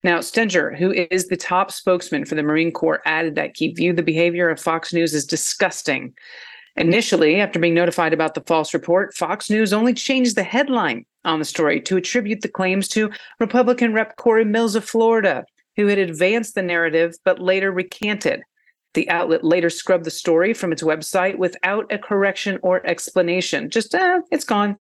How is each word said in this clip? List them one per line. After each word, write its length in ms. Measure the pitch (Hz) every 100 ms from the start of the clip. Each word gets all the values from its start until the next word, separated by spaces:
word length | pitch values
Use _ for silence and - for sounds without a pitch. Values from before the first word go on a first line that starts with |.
Now, 160 | 185 170
Stenger, 520 | 175 226 226 175 156
who 200 | 151 185
is 340 | 185 175 185 180
the 100 | 180
top 360 | - 180 -
spokesman 540 | - - 180 - 147 -
for 100 | 156
the 80 |
Marine 260 | 151 151 165
Corps, 320 | 160 160 156
added 300 | 156 156 165
that 220 | 151 147 -
he 160 | 156
viewed 240 | 165 170 170
the 80 |
behavior 440 | 165 160 175 170 170
of 120 | 156
Fox 340 | - 165 -
News 200 | 170 165
as 120 | 151 139
disgusting. 880 | 160 - - 190 - - 135 131 _ - - - - - -
Initially, 640 | 165 202 226 175 156 180
after 180 | 202 175
being 160 | 170
notified 380 | 165 175 175 165
about 220 | 160 156
the 80 | 151
false 300 | - 165 151
report, 420 | 151 - 180 196
Fox 360 | - 165 202 -
News 220 | 214 214
only 220 | 208 233
changed 420 | 247 - 262 247 208
the 60 |
headline 600 | 185 240 285 247 165 117 - _
on 140 | 185 156
the 60 |
story 360 | 151 - 151 -
to 160 | - 185
attribute 460 | 180 247 208 214
the 60 | 214
claims 380 | - 185 190 190
to 220 | 220 214 208 - -
Republican 520 | 220 247 240 247 240
Rep 240 | 220 220 -
Corey 280 | 240 220
Mills 320 | 220 220 226 214
of 80 |
Florida, 600 | - 226 226 226 196 131 - _ _ -
who 100 | 208
had 120 | 202
advanced 560 | 185 156 185 226 220
the 80 | -
narrative 520 | 180 170 165 160 170 165
but 160 | - 180
later 320 | 185 190 196
recanted. 680 | 185 185 - 214 208 156 - - _ _ _ _
The 160 | 156 180
outlet 340 | 170 175 165
later 240 | 160 175 170
scrubbed 360 | 165 - 180
the 60 | 160
story 440 | - - 165 190
from 180 | 226 185
its 100 | 156
website 540 | 165 160 151 190 190 190
without 540 | 180 - 185 208 214
a 60 | 208
correction 600 | - 202 196 196 202 185
or 240 | 185 180 -
explanation. 840 | 170 - 185 170 180 180 147 156
Just, 260 | 226 214
"Eh, 260 | 359 370 359 359
it's 140 | 311
gone." 320 | - 202 208 202